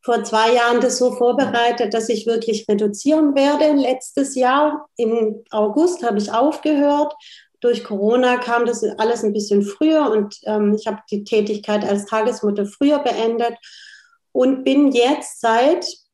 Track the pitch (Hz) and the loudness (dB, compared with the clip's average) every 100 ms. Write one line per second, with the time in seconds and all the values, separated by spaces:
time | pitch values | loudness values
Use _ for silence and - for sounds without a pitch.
0 | - 233 202 220 226 247 233 240 247 - | 0 -2 0 0 4 4 4 2 0 0
1 | 247 - 240 247 262 233 233 233 226 226 | -2 2 0 2 0 0 0 0 -2 -2
2 | 220 214 226 226 226 208 - 208 208 208 | -2 -4 -2 -4 -2 -6 -2 -2 -2 -2
3 | 277 311 302 277 277 294 302 285 254 254 | 0 2 2 2 2 2 2 2 0 -2
4 | - - 269 262 247 277 302 294 - - | -4 -4 -4 0 0 2 0 -2 -12 -4
5 | 226 233 220 208 - 214 214 208 349 349 | -2 0 -2 -4 -8 -2 0 2 0 0
6 | 240 208 208 220 277 302 302 294 285 294 | -2 -2 -2 0 0 0 -2 2 2 2
7 | 294 - - - _ _ 240 214 - 202 | -2 -6 -20 -20 _ _ -2 -2 -4 -2
8 | 208 247 254 247 233 240 240 233 214 - | 2 2 2 0 -2 -2 0 -2 -4 -2
9 | 220 240 214 208 202 202 202 - 311 311 | -2 0 -2 -2 0 0 0 0 2 2
10 | 269 214 202 - - 214 208 208 220 202 | 2 0 -2 -8 -6 0 0 0 -2 -8
11 | _ 208 208 220 208 208 - 208 202 202 | _ -8 -2 0 0 -4 -2 -2 0 -2
12 | 202 220 226 233 208 202 202 - 285 294 | -2 -2 -2 -2 -2 -2 -6 0 2 2
13 | 285 226 226 233 233 233 - - - - | 0 -2 -2 0 -4 -4 -18 -20 -20 -20
14 | _ _ _ - 254 262 - 269 285 240 | _ _ _ 0 2 2 2 4 4 4
15 | 240 294 - - 226 226 262 359 - - | 2 0 -4 -4 0 4 4 2 -4 -12
16 | _ | _